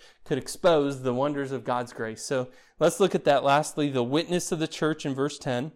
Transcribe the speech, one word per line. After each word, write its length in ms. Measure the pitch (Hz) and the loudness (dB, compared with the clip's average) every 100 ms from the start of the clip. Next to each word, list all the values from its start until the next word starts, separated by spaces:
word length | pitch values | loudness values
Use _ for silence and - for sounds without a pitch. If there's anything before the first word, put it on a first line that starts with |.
| - _ - | -20 _ -4
could 140 | 135 | -4
expose 640 | - - 185 160 143 135 | -4 0 4 4 2 -2
the 100 | 127 | -2
wonders 380 | 123 143 143 135 | 0 0 -2 -4
of 120 | 135 | -6
God's 300 | 117 123 123 | -4 -4 -6
grace. 300 | - 113 110 | -8 -8 -8
So 260 | - 135 127 - _ - | -4 -4 -4 -10 _ 0
let's 200 | 156 - | 2 4
look 140 | 190 | 2
at 120 | 180 156 | 4 4
that 180 | 143 | 4
lastly, 460 | 135 139 151 - 147 | 4 4 2 -2 -2
the 140 | 131 | 0
witness 480 | 120 147 165 175 - | 0 0 0 -2 -2
of 60 | 175 | -2
the 100 | 156 | -2
church 380 | - 156 156 151 | -2 -2 -2 -4
in 80 | |
verse 240 | 135 143 - | -2 -2 -4
ten. 340 | 139 123 123 | -4 -2 -4